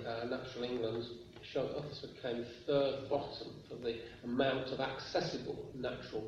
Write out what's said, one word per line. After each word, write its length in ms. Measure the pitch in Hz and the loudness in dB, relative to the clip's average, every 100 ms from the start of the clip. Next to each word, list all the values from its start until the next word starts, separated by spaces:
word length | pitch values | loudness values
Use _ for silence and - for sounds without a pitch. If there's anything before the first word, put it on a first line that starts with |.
| 117 | 0
uh, 180 | 113 120 | 0 0
Natural 380 | 127 - 120 | 0 -2 -2
England 420 | 123 123 113 113 117 - - - | 0 2 2 0 -2 -6 -12 -14
showed 260 | - 135 127 147 | -2 0 2 0
Uttlesford 440 | 147 - 143 - | -4 -6 -8 -4
came 220 | 127 117 117 - - | -2 0 -2 -4 4
third 420 | 139 135 - - | 6 6 4 2
bottom 440 | 143 143 - - - - | 0 0 -6 -8 -10 -10
for 60 | - | -4
the 240 | 120 113 - - | -2 -2 -4 -8
amount 460 | 120 123 135 131 - | 0 4 6 4 0
of 100 | 127 | 0
accessible 920 | 135 - - 180 - 123 - - - 127 | 0 -2 0 2 2 0 -2 -4 -6 -2
natural 460 | 123 - - 110 | -2 -2 -4 -4